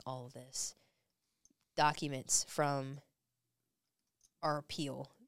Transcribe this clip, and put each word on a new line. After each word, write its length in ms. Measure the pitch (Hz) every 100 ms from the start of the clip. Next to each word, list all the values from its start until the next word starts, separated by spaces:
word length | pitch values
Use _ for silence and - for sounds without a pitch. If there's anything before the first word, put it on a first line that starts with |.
| -
all 200 | 131 123
of 80 |
this. 400 | 123 127 - - - _ _ _ _ _ _ _ _ _ -
Documents 720 | 151 147 151 131 - - -
from 500 | - 147 139 135 139 - _ _ _ _ _ _ _ _ _ _ _ _ _
our 160 | 156 151
appeal, 540 | 147 - 143 131 135 -